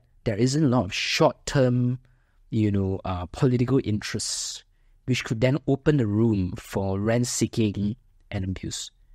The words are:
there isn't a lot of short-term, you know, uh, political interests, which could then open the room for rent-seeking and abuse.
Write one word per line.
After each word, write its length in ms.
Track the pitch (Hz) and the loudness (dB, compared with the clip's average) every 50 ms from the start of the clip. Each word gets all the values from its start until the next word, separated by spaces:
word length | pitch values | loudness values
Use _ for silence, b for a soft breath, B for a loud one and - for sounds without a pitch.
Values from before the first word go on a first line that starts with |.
| _ _ _ _ - | _ _ _ _ -6
there 120 | 127 107 | -4 0
isn't 280 | 98 120 131 131 151 160 | 2 2 2 2 2 2
a 40 | 135 | 2
lot 160 | 117 123 98 | 2 2 0
of 100 | 90 - | -2 -4
short-term, 1040 | - - - - - 160 143 - _ - - - 147 131 127 123 123 123 123 127 127 _ _ _ _ _ _ _ _ _ - | -6 -4 -2 0 4 4 4 2 _ -8 -2 2 2 2 4 2 2 0 0 -2 -4 _ _ _ _ _ _ _ _ _ -4
you 200 | - 117 107 104 | -2 0 2 2
know, 300 | 101 98 98 95 95 95 - | 2 2 0 0 -2 -4 -4
uh, 220 | 95 92 87 87 | -6 -6 -6 -6
political 540 | 82 - - - 131 123 123 127 120 131 135 - | -8 -4 0 0 2 2 2 2 2 2 0 0
interests, 800 | - 107 104 - - - 107 - - - - - - - - - _ _ _ _ _ _ _ - | 0 -4 -4 -4 -6 -6 -6 -6 -6 -6 -8 -8 -10 -10 -14 -16 _ _ _ _ _ _ _ -4
which 200 | - 127 - - | -4 -2 -2 -2
could 160 | - 123 110 | -4 -2 0
then 180 | 113 131 131 156 - - | 2 2 2 0 0 0
open 300 | 135 135 - 160 151 147 | -2 0 2 2 4 4
the 80 | 120 | 4
room 460 | 104 101 104 117 117 110 98 92 90 92 | 2 2 2 4 4 4 2 0 -2 -4
for 420 | - - - - - 95 98 95 98 | -8 -12 -6 -4 -2 -2 -2 -2 -2
rent-seeking 960 | 101 110 113 120 123 120 - - 117 107 - - 110 107 95 101 101 101 110 - _ _ _ _ _ - | 0 0 0 0 0 -2 -2 -2 -2 -2 0 0 0 0 0 0 -2 -2 -4 -6 _ _ _ _ _ -10
and 140 | - 104 95 | -8 -6 -4
abuse. 460 | 95 92 - - - - - - - _ _ _ _ - | -4 -6 -6 -8 -10 -10 -10 -12 -12 _ _ _ _ -20